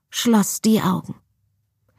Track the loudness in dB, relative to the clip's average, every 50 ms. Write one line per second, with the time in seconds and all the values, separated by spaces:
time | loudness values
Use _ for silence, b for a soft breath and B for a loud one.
0 | _ _ -10 -4 0 2 2 2 2 0 -4 -4 0 2 2 2 2 0 -4 -4
1 | -6 -10 -16 -18 _ _ _ _ _ _ _ _ _ _ _ _ _ _ _